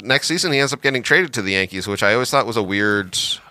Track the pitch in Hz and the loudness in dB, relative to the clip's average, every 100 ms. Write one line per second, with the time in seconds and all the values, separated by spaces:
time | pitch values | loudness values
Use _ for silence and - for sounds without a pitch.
0 | 110 135 - 165 175 139 139 135 139 135 | 0 0 0 -2 0 0 0 0 0 0
1 | 113 156 175 120 95 98 95 95 95 101 | 2 2 2 -2 -2 0 -2 -4 -4 0
2 | 101 113 127 139 113 113 95 98 104 104 | 2 2 2 0 2 -2 -2 0 0 0
3 | 92 - - - - | -2 -4 -4 -6 -10